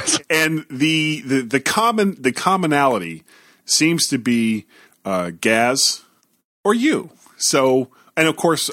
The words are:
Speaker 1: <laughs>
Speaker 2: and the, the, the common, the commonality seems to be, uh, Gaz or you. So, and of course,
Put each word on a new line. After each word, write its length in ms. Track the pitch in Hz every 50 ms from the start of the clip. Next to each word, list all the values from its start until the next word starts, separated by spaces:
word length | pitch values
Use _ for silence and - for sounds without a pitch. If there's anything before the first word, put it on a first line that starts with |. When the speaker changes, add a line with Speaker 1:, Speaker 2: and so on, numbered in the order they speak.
| - -
Speaker 1:
<laughs> 180 | - - - -
Speaker 2:
and 360 | 160 160 160 156 160 156 - -
the, 520 | 135 127 147 160 160 160 156 156 156 151
the, 200 | - 127 135 131
the 180 | 127 113 135 139
common, 600 | - - - 214 220 233 226 220 202 196 185 -
the 100 | 131 160 -
commonality 920 | - - 180 190 190 180 156 147 143 143 135 120 101 87 85 82 80 - _ - - _ _ _ _ _
seems 420 | - - - 151 165 170 165 -
to 100 | - 143
be, 480 | 123 110 123 120 117 113 110 110 107 - _ _ - - _ _ _ -
uh, 260 | 98 95 92 87 87 85 82
Gaz 600 | - 113 113 113 117 123 135 135 - - - - - _ _ _ _ _ _ _ _ _ _ _ -
or 100 | 196 220
you. 340 | 233 247 311 285 107 - - - _ _ - _
So, 500 | - - - - 139 131 131 127 131 127 - _ _ _ _ -
and 100 | - 160
of 80 | 160 156
course, 340 | - - 170 160 - - -